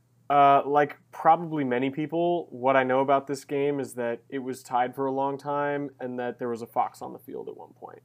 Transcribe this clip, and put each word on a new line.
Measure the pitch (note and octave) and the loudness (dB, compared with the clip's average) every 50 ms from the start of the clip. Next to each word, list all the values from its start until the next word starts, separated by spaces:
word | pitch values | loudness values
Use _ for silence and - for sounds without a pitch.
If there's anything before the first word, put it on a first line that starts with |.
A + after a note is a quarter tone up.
| _ _ _ _ _ - | _ _ _ _ _ 2
Uh, | C#3+ C#3+ C#3+ C#3 C#3 C#3 - | 4 6 8 8 8 6 4
like | C3+ C#3+ D3 D3 D3 - - _ _ - | 2 2 2 2 2 -2 -10 _ _ -16
probably | - - D#3+ E3 E3 F3 D#3+ D#3 D3+ C#3 | 0 4 4 4 4 2 -2 -4 -4 -2
many | B2+ A#2+ B2 C3 C3+ | 0 0 0 0 -2
people, | C3 - D3+ D3+ E3 E3+ E3+ F3 F3 E3+ - - | -2 -4 -6 -4 -2 -2 0 0 0 -2 -4 -8
what | C#3 B2 A#2+ C3+ C3+ | -10 -2 0 4 4
I | C3+ B2+ | 4 4
know | B2+ B2+ C3+ | 4 2 2
about | C#3 C#3 C#3 C#3 C3+ - | 4 4 2 2 2 -2
this | C#3+ C3 - | -8 -8 -8
game | - D3 C#3 C#3 C#3+ C#3+ C#3 | -6 -4 -2 -2 -2 -2 -2
is | B2+ A2+ A2+ | -6 -8 -6
that | B2 A#2+ A#2 A#2 A#2 - _ | -6 -4 -4 -4 -6 -8 _
it | C#3 C#3 | -10 -10
was | B2 B2+ B2+ - - | -8 -8 -10 -10 -10
tied | - C3 B2 B2+ D#3+ C3 | -4 -2 0 0 0 -2
for | C#3 C#3 | -4 -4
a | C3+ C3+ | -4 -2
long | C3+ C3+ C#3 C#3 C3+ | -2 -2 -2 -4 -6
time | C#3+ D3 C#3+ C#3+ C#3+ D3 C#3+ C#3+ C#3+ C3+ - _ | -6 -6 -4 -2 -2 -2 -2 -4 -6 -8 -10 _
and | C3 B2+ B2 B2 | -10 -8 -6 -6
that | B2 B2 A#2 - | -6 -6 -6 -6
there | B2+ A#2+ | -6 -6
was | A#2 A2 A#2 | -6 -6 -8
a | |
fox | - - B2+ - - - - | -6 -2 -2 -2 -2 -4 -10
on | C3 B2+ B2 | -14 -14 -14
the | A#2 | -16
field | - C3 C3+ B2 - - | -16 -14 -12 -12 -12 -12
at | - | -14
one | - E2 - _ | -14 -18 -20 _
point. | _ - - - - _ | _ -20 -20 -20 -20 _